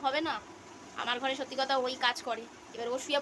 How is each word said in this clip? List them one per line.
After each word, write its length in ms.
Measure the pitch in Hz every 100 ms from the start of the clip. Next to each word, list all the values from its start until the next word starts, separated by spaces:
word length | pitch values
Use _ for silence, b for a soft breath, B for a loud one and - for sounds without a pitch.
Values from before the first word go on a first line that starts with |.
হবে 160 | 269 285 320
না, 60 | 226 - - - - - -
আমার 140 | 226 247
ঘরে 120 | 262 269
সত্যি 160 | 262 262
কথা 140 | 262 269 254
ওই 80 | 254
কাজ 120 | 247 247 254
করে, 160 | 226 233 - -
এবার 120 | 226 233
ও 20 | 254
শুয়ে 160 | - 285